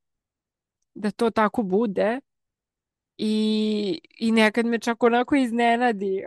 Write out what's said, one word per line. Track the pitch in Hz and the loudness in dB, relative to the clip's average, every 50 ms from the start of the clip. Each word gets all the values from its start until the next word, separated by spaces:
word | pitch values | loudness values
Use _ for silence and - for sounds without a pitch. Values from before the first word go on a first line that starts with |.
| _ _ _ _ _ _ _ _ _ _ _ _ _ _ _ _ _ _ - | _ _ _ _ _ _ _ _ _ _ _ _ _ _ _ _ _ _ -12
da | - 208 208 | -8 -8 -6
to | - - 233 220 | -4 -2 -2 -2
tako | - 226 214 202 - 247 214 | 0 2 0 0 0 -2 -2
bude. | 180 185 208 240 214 180 190 190 214 240 277 - _ _ _ _ _ _ _ _ _ _ _ _ _ _ _ _ _ _ | 0 0 0 0 0 0 -2 -2 -2 -2 -4 -8 _ _ _ _ _ _ _ _ _ _ _ _ _ _ _ _ _ _
I, | - 220 214 214 214 214 214 214 214 214 214 214 208 208 196 - - - - _ | -6 -4 -2 0 0 0 0 0 0 0 0 -2 -2 -2 -4 -4 -6 -10 -16 _
i | - 233 226 | -4 -2 0
nekad | 226 226 214 214 - 240 226 | 4 4 4 4 2 0 0
me | 233 233 220 | 0 -2 -2
čak | - 240 226 - 254 | -2 -4 -2 2 2
onako | 233 233 240 247 - 302 | 2 4 2 2 2 2
iznenadi, | 277 254 226 226 233 240 233 233 233 247 247 220 190 202 196 190 196 - | 2 2 0 0 0 2 2 2 2 2 0 0 -2 -2 -4 -4 -4 -6